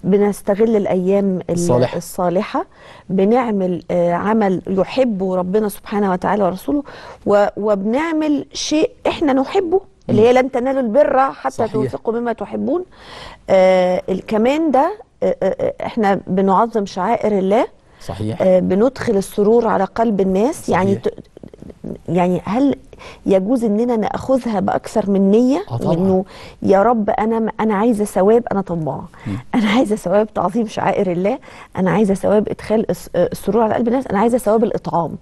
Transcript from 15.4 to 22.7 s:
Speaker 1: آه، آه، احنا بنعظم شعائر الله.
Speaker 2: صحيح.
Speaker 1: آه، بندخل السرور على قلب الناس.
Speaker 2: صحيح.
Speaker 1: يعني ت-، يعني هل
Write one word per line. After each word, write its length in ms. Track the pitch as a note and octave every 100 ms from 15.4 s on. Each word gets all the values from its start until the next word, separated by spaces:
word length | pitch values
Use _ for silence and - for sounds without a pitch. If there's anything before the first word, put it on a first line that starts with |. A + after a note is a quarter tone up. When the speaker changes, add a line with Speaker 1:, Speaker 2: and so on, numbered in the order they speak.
Speaker 1:
آه، 40 | F#3 -
آه، 140 | - - -
احنا 340 | A#3+ G3+ G3 -
بنعظم 600 | F#3 G3 F#3+ A3+ A3 G3
شعائر 520 | - F#3 - G#3+ G3+
الله. 280 | F#3+ G#3+ F#4 _ _ - -
Speaker 2:
صحيح. 360 | F#2 G#2+ A2+
Speaker 1:
آه، 180 | F#3+ F#3
بندخل 560 | F3+ F#3 B3 C4 - G3
السرور 500 | F#3+ - G3+ A#3 A3+
على 180 | F#3+
قلب 360 | F#3+ - A#3 G3
الناس. 340 | F#3+ F#3 A#3+
Speaker 2:
صحيح. 140 | F4 - F#3
Speaker 1:
يعني 160 | F#3+
ت-، 200 | G3 - - - - - - - - - - -
يعني 320 | E3+ F3+ F3+
هل 300 | - A3 C#4